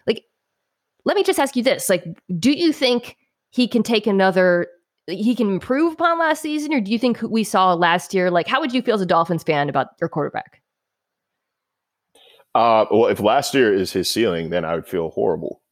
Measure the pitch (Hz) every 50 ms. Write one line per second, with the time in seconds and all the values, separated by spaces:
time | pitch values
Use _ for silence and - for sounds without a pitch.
0 | _ - 233 - - _ _ _ _ _ _ _ _ _ _ _ _ _ _ _
1 | - - 330 403 359 392 - 339 277 269 - 247 226 262 196 - - - 190 170
2 | - 170 160 - _ - 185 165 160 262 294 262 339 320 285 - 277 254 247 240
3 | 240 - - _ _ _ _ _ _ _ - 254 247 - - 226 214 - 233 214
4 | 214 226 196 196 190 190 175 190 185 180 175 175 170 - - _ _ _ _ _
5 | _ - 180 202 214 240 240 233 233 202 196 175 - - 254 285 330 339 320 -
6 | 339 339 339 330 330 311 311 311 - 302 302 302 294 294 311 254 196 190 233 220
7 | 262 247 220 - 233 117 220 226 208 - - 190 185 185 175 170 175 170 170 180
8 | - - 196 185 180 180 175 170 165 - 254 277 330 262 240 254 - 240 220 202
9 | 185 170 180 165 165 - 175 156 - - 151 143 143 143 139 139 131 - _ _
10 | - 160 - 156 143 - - - - - _ _ _ _ _ _ _ _ _ _
11 | _ _ _ _ _ _ _ _ _ _ _ _ _ _ _ _ _ _ _ _
12 | _ _ _ _ _ _ _ _ _ _ - 117 117 117 113 110 107 - - 110
13 | 117 - 104 - 101 104 120 175 - - - 139 123 107 98 95 92 - - 95
14 | 85 - - 107 113 104 87 85 85 80 87 87 82 80 85 82 71 - 95 87
15 | 82 78 - - 113 98 82 82 80 - - - _ _